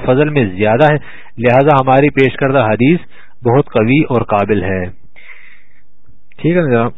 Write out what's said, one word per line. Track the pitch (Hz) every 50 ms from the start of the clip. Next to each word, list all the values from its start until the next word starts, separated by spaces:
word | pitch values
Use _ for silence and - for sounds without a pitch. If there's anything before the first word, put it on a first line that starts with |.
| -
فضل | - 127 131 151 151
میں | 151 143 120 101 90
زیادہ | 92 104 104 110 123 156 151 151
ہے، | 139 - - - - - - - -
لہذا | 113 120 120 131 139 151 147 135
ہماری | 131 131 131 135 143 147
پیش | 143 135 135 131 -
کردہ | - 143 135 135 139 120
حدیث | 107 110 107 120 139 175 170 - - - - - - - - -
بہت | 120 117 139 147
قوی | - - 117 110 113 131 151 151
اور | - 131 117 110
قابل | - 107 101 101 101 107 101 90
ہے۔ | 95 95 92 92 90 - - - - - - - - - - - - - - - - - - - - - - - - - - - - - -
ٹھیک | - 151 175
ہے | 180 170
نا | 143
جناب، | 123 117 117 117 -